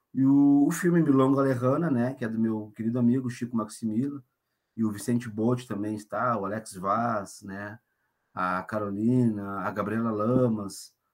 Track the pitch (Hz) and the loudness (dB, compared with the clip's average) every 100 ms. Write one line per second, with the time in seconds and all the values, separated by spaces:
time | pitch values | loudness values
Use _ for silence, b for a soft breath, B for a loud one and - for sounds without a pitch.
0 | _ - 135 143 143 143 143 170 180 170 | _ 2 6 6 8 6 4 2 2 4
1 | 151 135 135 139 135 123 127 143 170 123 | 6 6 6 4 2 2 2 2 0 0
2 | 123 135 110 113 113 110 104 - 113 123 | 0 -2 -6 -2 0 -2 -6 -6 -4 2
3 | 120 127 127 123 120 113 107 - 113 107 | 2 2 0 -6 -6 -4 -6 -6 -4 -2
4 | 143 143 - _ _ _ _ - 110 104 | -2 -6 -14 _ _ _ _ -4 -4 -4
5 | - 120 120 104 110 123 - 101 104 107 | -2 -2 -2 -2 0 0 -4 -8 -6 -8
6 | - 101 123 113 98 110 - 95 95 107 | -8 -4 -2 -2 -4 -6 -8 -8 -2 -2
7 | 120 110 95 - 104 98 104 110 _ _ | 0 -4 -6 -14 -14 -12 -12 -16 _ _
8 | _ _ _ - 92 92 - 110 104 98 | _ _ _ -6 -4 -4 -4 -6 -4 -2
9 | 110 127 120 104 101 98 95 101 101 110 | 2 4 2 0 -6 -6 -6 -4 -4 -2
10 | 117 107 107 127 123 107 98 - - _ | -2 -2 0 2 2 0 -6 -12 -18 _
11 | _ | _